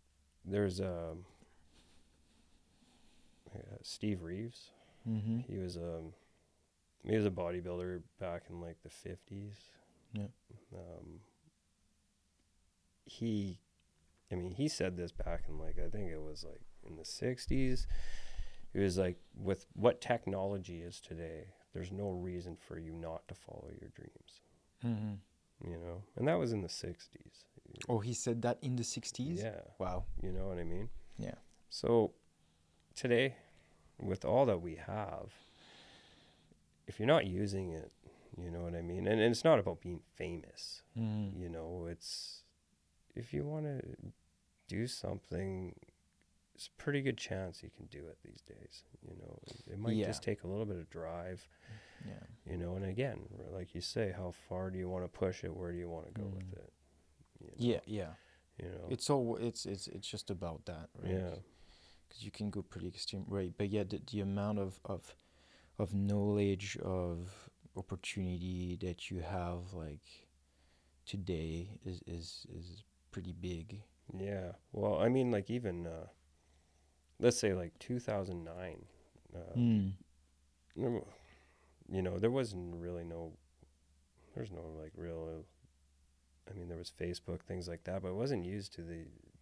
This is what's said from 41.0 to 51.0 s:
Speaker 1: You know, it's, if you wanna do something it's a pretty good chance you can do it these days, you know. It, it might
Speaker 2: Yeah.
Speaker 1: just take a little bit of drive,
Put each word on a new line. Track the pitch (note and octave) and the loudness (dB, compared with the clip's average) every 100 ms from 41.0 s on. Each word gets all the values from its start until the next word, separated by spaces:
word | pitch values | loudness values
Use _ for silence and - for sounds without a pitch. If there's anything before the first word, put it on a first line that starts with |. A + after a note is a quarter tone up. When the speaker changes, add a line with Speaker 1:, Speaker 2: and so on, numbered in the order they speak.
| A2 G#2+ G2+ F#2 | 0 0 0 -2
Speaker 1:
You | F2 | -4
know, | E2 D#2+ F2+ E2+ | -4 -4 -4 -4
it's, | E2+ - - - - - _ _ _ _ _ _ | -6 -6 -6 -8 -12 -18 _ _ _ _ _ _
if | - A#2 | -10 -4
you | D3 | -2
wanna | C#3+ D#3 D3+ C3+ - - - - _ _ _ _ - | -2 -2 -2 -4 -6 -8 -12 -14 _ _ _ _ -6
do | F2+ B2 | -2 -2
something | - F2+ G2 - E2 F#2+ F#2 F2+ - - - _ _ _ _ _ - | -2 -4 -4 -4 -2 -2 -2 -4 -8 -18 -20 _ _ _ _ _ -16
it's | - | -16
a | - | -6
pretty | - C#3+ | 0 2
good | C3+ A2+ | 2 0
chance | - F#2+ F#2 - | 0 -2 -2 -6
you | - | -14
can | - - | -14 -14
do | D2 E2 | -12 -12
it | - | -14
these | - - | -16 -18
days, | - - - - - - - | -18 -18 -18 -18 -20 -18 -14
you | |
know. | F2 - - - | -14 -14 -14 -14
It, | - - | -16 -10
it | G2 | -2
might | A2+ | 2
Speaker 2:
Yeah. | A2 G2 | 4 4
Speaker 1:
just | G#2+ | 2
take | - G2+ | 0 -2
a | F2 | -2
little | G2+ G#2+ | -2 -2
bit | F2+ | -4
of | D#2+ | -6
drive, | E2+ | -6